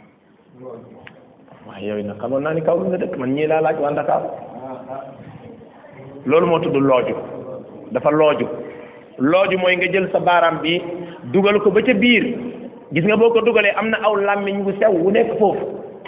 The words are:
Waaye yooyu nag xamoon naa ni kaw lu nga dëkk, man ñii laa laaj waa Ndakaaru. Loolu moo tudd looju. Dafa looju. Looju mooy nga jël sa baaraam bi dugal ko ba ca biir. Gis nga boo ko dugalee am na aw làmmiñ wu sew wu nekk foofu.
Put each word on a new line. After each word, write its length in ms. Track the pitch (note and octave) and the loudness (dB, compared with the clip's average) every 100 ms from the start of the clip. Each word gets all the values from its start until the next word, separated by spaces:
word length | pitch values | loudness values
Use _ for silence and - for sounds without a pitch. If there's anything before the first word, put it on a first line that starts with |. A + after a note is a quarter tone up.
| - _ _ _ _ B2+ B2+ A2+ G#2 F#2+ - - - - - - G#2+ | -20 _ _ _ _ -20 -18 -16 -18 -20 -20 -20 -20 -20 -20 -20 -18
Waaye 180 | G2 G2+ | -12 -8
yooyu 160 | G#2 G2+ | -6 -8
nag 100 | G2 | -8
xamoon 200 | A#2 C3+ | -4 -2
naa 120 | D3+ | -2
ni 80 | D#3+ | -2
kaw 140 | D#3 F3 | 0 0
lu 100 | F#3+ | 0
nga 80 | F3+ | -4
dëkk, 200 | - C#3 | -4 -4
man 160 | B2+ | -2
ñii 120 | C#3 D#3 | 0 2
laa 140 | D#3+ | 2
laaj 160 | D#3 D#3 | 2 0
waa 100 | C#3+ | -2
Ndakaaru. 380 | D3+ C#3+ - - - - - - - - C3+ - - - - - - - - - - C3+ - C3+ | -2 0 0 -2 -10 -14 -14 -14 -14 -14 -14 -14 -18 -20 -20 -20 -20 -20 -20 -20 -20 -18 -10 0
Loolu 200 | D#3+ F3+ | 2 4
moo 120 | E3 | 2
tudd 160 | D3 C#3 | 2 2
looju. 380 | C#3 B2+ G#2+ - - - - - - - - | 4 4 2 -4 -8 -12 -12 -14 -14 -18 -6
Dafa 180 | B2 D3+ | -2 2
looju. 360 | D3+ G3 - - - - - - - - - | 4 4 2 -2 -6 -12 -14 -18 -20 -16 -2
Looju 400 | C3+ F#3 G3 F#3 | 2 2 2 2
mooy 180 | F3+ F3+ | 2 2
nga 100 | F#3 | 2
jël 160 | F#3+ F3+ | 0 0
sa 100 | F#3+ | 0
baaraam 400 | F3 F3 E3 D#3+ | 2 4 4 2
bi 180 | D#3 F3 - - - - B2 | -2 -2 -4 -10 -12 -14 -2
dugal 280 | F#3 G3+ G#3 | 2 4 4
ko 100 | G#3 | 4
ba 120 | G3+ | 4
ca 100 | - | 4
biir. 320 | G3 A#3+ A3 - - - - - - - | 4 4 4 2 -4 -10 -12 -16 -18 -6
Gis 120 | D3 | -2
nga 120 | F#3+ G#3+ | 2 4
boo 140 | A#3 | 4
ko 100 | A3+ | 4
dugalee 320 | A3 G#3+ G3+ G3 | 2 2 2 0
am 140 | G#3+ | 0
na 80 | G#3+ | 0
aw 120 | G#3+ G3+ | 0 2
làmmiñ 480 | G3+ G3+ G3 G3 | 2 0 -2 -2
wu 80 | G3 G3 | -2 0
sew 100 | A3 | 2
wu 180 | F3 F3+ | 2 2
nekk 260 | G#3 - A3 | 2 2 2
foofu. 280 | G3+ - - - - - | 2 0 -6 -10 -12 -16